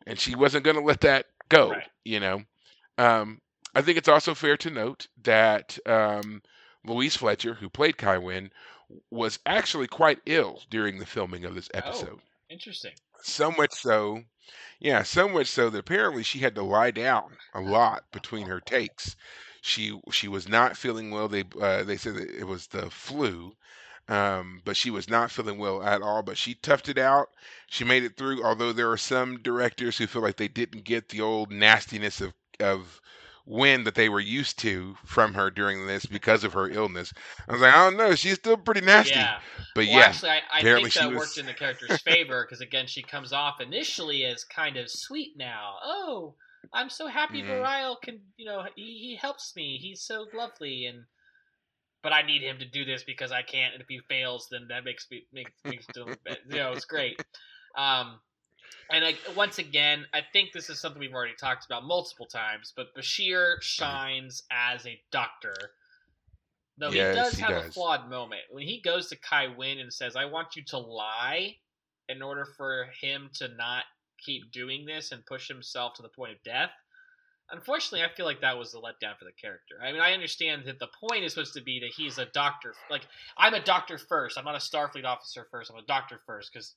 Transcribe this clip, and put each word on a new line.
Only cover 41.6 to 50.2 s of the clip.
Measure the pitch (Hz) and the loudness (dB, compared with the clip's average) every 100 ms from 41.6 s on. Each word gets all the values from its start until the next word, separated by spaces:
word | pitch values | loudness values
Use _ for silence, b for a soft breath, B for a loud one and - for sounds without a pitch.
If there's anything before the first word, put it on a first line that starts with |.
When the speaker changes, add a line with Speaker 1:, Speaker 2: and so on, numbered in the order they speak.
| 139 123 117 160 | -6 -4 -2 -2
Speaker 1:
<laughs> | |
Speaker 2:
favor | - 165 147 127 117 | 4 2 2 -2 -6
'cause, | 120 | -8
again, | 127 135 127 | -6 -4 -4
she | - | -8
comes | 127 143 127 | -10 -10 -6
off | 139 147 139 | -2 -2 -4
initially | 165 196 311 - 160 143 131 | -6 -6 -4 -6 -4 -2 -2
as | 120 | -6
kind | - - 156 131 | -10 -6 -4 -4
of | 120 | -8
sweet | - - 285 302 - | -10 -10 -10 -10 -12
now. | 127 113 104 98 | -12 -10 -10 -10
"Oh, | 277 392 359 226 156 - b b b | -8 -8 -8 -8 -12 -16 b b b
I'm | 233 254 | -6 -6
so | - 311 | -6 -6
happy | 247 302 285 | -2 -2 -4
Speaker 1:
Mm-hmm. | |
Speaker 2:
Bareil | - 254 262 269 262 247 | -4 -2 -2 -2 -4 -8
can, | - 226 196 208 | -12 -16 -18 -18
you | 220 | -10
know, | 202 208 - | -10 -10 -12
he, | 220 226 | -16 -14
he | 240 226 | -14 -8
helps | 277 277 - 180 | -8 -8 -12 -12
me. | 147 131 | -10 -10
He's | 185 196 | -12 -14
so | - 220 | -10 -10